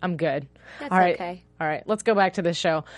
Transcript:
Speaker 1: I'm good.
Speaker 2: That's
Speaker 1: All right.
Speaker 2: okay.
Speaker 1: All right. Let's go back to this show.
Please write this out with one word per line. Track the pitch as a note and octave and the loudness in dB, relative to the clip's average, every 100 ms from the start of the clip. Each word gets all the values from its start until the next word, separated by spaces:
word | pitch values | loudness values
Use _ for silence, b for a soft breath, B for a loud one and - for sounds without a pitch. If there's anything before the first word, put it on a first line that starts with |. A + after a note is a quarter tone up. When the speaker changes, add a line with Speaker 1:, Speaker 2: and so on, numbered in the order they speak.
Speaker 1:
I'm | F3+ E3 | -4 -2
good. | D#3+ C#3+ C#3 _ B B | 0 -2 -6 _ B B
Speaker 2:
That's | D4 | 0
Speaker 1:
All | F#3+ | 4
right. | F3+ - | 4 2
Speaker 2:
okay. | F3 F3+ _ - | -4 -10 _ -6
Speaker 1:
All | D#3 | -4
right. | D3+ - | -2 -2
Let's | G#3+ | -2
go | - | 2
back | G3+ F#3+ | 4 2
to | G3+ | 2
this | E3+ E3+ | -2 0
show. | F3+ D#3 - | 0 0 -4